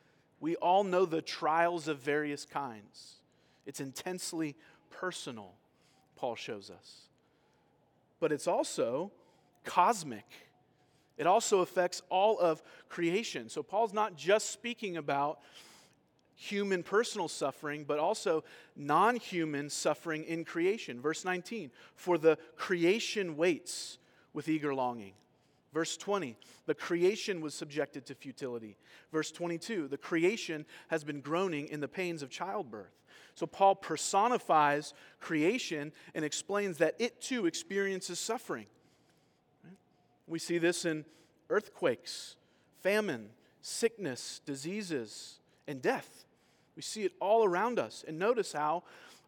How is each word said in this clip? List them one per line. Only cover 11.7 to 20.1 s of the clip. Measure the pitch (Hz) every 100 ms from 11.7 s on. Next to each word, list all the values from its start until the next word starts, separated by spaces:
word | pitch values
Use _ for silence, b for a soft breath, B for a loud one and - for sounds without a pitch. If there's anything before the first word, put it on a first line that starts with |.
| 190 180 - -
all | 185 208 220
of | 175 156 B B B
creation. | - 170 190 226 151 113
So | -
Paul's | 147 196 226
not | 202 214 165
just | 151 208 -
speaking | - 233 240 208 170
about | 147 139 143 - B B B B B _ _ _ _
human | _ - 202 202 185
personal | 160 202 233 214 160
suffering, | - 147 - 151 147
but | 147 147
also | 165 220 196 160 B B B
non-human | - 143 156 208 247 - 180 160 143 147
suffering | - 170 147 170